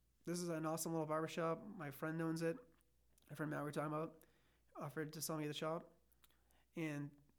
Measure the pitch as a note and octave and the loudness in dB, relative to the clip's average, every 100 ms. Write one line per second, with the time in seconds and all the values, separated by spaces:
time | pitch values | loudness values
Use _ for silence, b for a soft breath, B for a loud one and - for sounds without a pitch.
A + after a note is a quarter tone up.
0 | _ _ - F3 F3 D#3+ D#3 D#3+ E3+ E3 | _ _ -2 0 2 2 2 2 2 2
1 | D3+ D#3 D#3+ - E3 D#3+ - F#3 C#3+ C3+ | 4 2 2 2 2 2 -2 -6 -6 -2
2 | D#3+ E3 E3 D#3+ E3 E3+ - - _ _ | 0 2 2 4 2 0 -6 -20 _ _
3 | _ - - C#3+ D3+ D3 C#3+ D3 D3+ D3+ | _ -20 -10 -2 0 0 0 0 0 0
4 | E3 - b b b b b F#4 D3 D#3+ | -2 -6 b b b b b -8 -4 -2
5 | D3+ D#3+ D3 D#3+ D3+ D3 D#3 E3+ - - | -4 -2 -2 0 -2 0 0 -2 -6 -20
6 | _ - b b b b b - D#3 D3 | _ -20 b b b b b -4 -2 -2
7 | C#3+ - - | -4 -8 -20